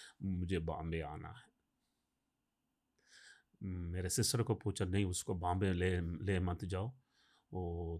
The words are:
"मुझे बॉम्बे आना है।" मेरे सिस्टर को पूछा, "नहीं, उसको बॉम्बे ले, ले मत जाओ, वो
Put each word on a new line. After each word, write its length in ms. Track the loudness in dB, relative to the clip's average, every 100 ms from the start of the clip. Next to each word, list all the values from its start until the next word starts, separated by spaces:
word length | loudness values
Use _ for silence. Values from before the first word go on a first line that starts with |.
| -18 -6
"मुझे 360 | -2 0 0 0
बॉम्बे 420 | 0 -2 -2 -2
आना 280 | -4 -6 -10
है।" 140 | -12 -20 _ _ _ _ _ _ _ _ _ _ _ _ _ _ _ _ -20 -20 -20 _ -10
मेरे 460 | -4 -4 -2 -2 0
सिस्टर 340 | 2 2 2
को 120 | 2 2
पूछा, 300 | 0 0 2
"नहीं, 200 | 2 2
उसको 300 | 0 -2 -2
बॉम्बे 380 | 2 4 4
ले, 280 | 4 4 2
ले 380 | 0 -2 0 2
मत 260 | 2 0 -2
जाओ, 320 | -2 -4 -6 _ _ _ _ -10
वो 440 | -6 -4 -4 -4